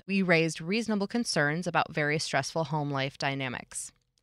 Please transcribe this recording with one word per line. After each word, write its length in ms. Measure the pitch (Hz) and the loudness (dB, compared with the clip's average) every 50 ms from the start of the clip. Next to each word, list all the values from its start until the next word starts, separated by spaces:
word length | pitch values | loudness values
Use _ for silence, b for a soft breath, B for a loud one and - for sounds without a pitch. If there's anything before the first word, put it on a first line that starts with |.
| - | -4
we 140 | - 190 196 | -2 0 2
raised 400 | 190 175 170 160 165 165 156 - | 4 6 6 6 4 2 0 -4
reasonable 460 | 160 165 202 233 226 220 214 202 196 | -4 -2 -2 0 0 0 0 0 0
concerns 600 | - - 240 233 - - 160 147 143 151 175 175 | 0 -2 -2 -2 0 2 2 2 2 2 0 -2
about 240 | 170 165 156 - - - | 0 0 0 0 0 0
very 240 | 160 147 147 151 160 | 0 0 2 0 0
stressful 460 | - - - 139 139 - - 165 160 | 0 0 0 0 0 0 -2 -2 -2
home 240 | 139 160 151 143 143 | 0 -2 -2 0 0
life 260 | 143 135 131 139 - | 0 0 -2 -2 -4
dynamics. 720 | - 151 139 139 135 135 127 120 - - - - - - - - _ _ _ _ _ | -4 -4 -2 -2 -2 -4 -6 -6 -8 -10 -10 -10 -10 -10 -12 -14 _ _ _ _ _